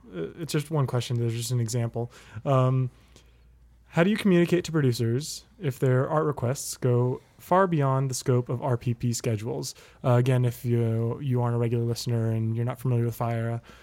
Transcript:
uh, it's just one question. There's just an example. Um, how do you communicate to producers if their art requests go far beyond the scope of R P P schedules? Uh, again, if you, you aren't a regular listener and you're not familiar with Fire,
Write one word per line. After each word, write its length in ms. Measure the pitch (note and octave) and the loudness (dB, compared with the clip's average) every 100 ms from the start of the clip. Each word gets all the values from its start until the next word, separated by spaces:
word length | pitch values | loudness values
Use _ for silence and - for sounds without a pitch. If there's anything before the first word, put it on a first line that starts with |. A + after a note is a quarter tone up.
| A#3 F#3 | -14 -10
uh, 120 | D#3+ - | -10 -10
it's 120 | E3 | -6
just 160 | D#3 - | -4 -2
one 160 | D#3+ B2+ | -2 0
question. 320 | B2 - A#2+ | -2 -2 -2
There's 140 | A#2 A2+ | -2 -4
just 160 | A#2+ | -4
an 80 | B2 | -2
example. 520 | A2+ A#2+ A#2 A#2 A#2+ - - - D3 | -2 -2 -4 -4 -8 -10 -16 -8 0
Um, 440 | C3 B2+ C3 B2+ - - - - _ _ _ - _ _ | 2 4 2 -2 -6 -20 -20 -20 _ _ _ -20 _ _
how 160 | - | 2
do 60 | F3+ | 2
you 80 | G#3+ | 2
communicate 460 | G#3 F3 E3+ E3+ - | 4 4 4 2 0
to 60 | |
producers 720 | D#3+ C3+ A#2+ A2+ A#2+ D#3 - - - | 2 2 2 0 -2 -4 -12 -16 -6
if 180 | E3 - | -6 0
their 320 | C3+ B2+ C#3 | 2 2 2
art 160 | D#3 D#3 | 0 0
requests 520 | C3 A#2 C#3 - - | -2 -2 -4 -8 -2
go 440 | B2+ A#2+ B2 C3 _ _ | 2 2 2 -2 _ _
far 300 | - F3+ F#3+ | 2 4 4
beyond 420 | E3 C#3 C3+ C#3 | 2 2 2 0
the 60 | B2+ | -2
scope 340 | - B2 B2 | 2 0 0
of 120 | B2 | -4
R 120 | C#3+ A#2+ | -2 -2
P 160 | - A#2 | -2 -2
P 180 | A#2+ | -2
schedules? 640 | A2+ B2 A2 A2 C#3 C#3 - - - | -2 -2 -4 -4 -6 -8 -12 -20 -4
Uh, 100 | C3 | 2
again, 320 | B2 B2 B2+ B2 | 4 4 2 2
if 200 | - B2 | -2 0
you, 540 | A#2 A2+ A2+ A#2 B2 | 0 2 0 -2 -2
you 220 | D3 B2 | -2 0
aren't 120 | A#2+ A#2+ | 0 0
a 40 | |
regular 240 | A#2 A#2 | 0 0
listener 480 | A#2 A2+ - A#2 A2+ | -2 -2 -2 0 0
and 240 | A2+ A2+ A2+ | 0 -2 -2
you're 100 | A#2+ | -4
not 140 | C3 | -2
familiar 260 | C3 A#2+ A#2+ | 0 0 0
with 80 | A#2 | -2
Fire, 460 | A#2 A#2 A#2 A#2 - - | -4 -2 -4 -6 -10 -20